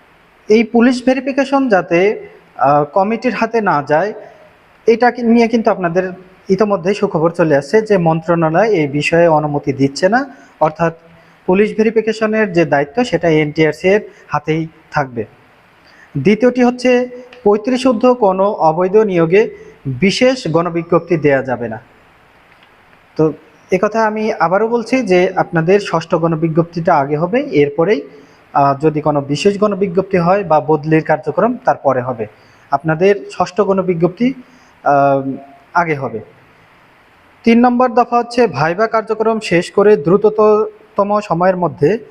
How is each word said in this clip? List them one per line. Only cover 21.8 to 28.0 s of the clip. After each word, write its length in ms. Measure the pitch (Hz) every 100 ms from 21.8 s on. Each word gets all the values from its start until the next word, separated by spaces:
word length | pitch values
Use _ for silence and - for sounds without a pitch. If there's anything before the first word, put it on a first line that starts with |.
| - _ _ _ _ _ _ _ _ _ _ _ _ -
তো 180 | 156 147 - _ -
একথা 340 | 185 208 226 220
আমি 280 | 214 214
আবারও 340 | - 165 196 226
বলছি 360 | 240 220 262
যে 300 | 214 180 185 175
আপনাদের 440 | 156 170 165 208
ষষ্ঠ 360 | 202 165 160 165
গণবিজ্ঞপ্তিটা 800 | 165 160 165 156 165 175 170 156
আগে 220 | 139 151
হবে, 220 | 175 240
এরপরেই, 600 | - 147 143 156 170 262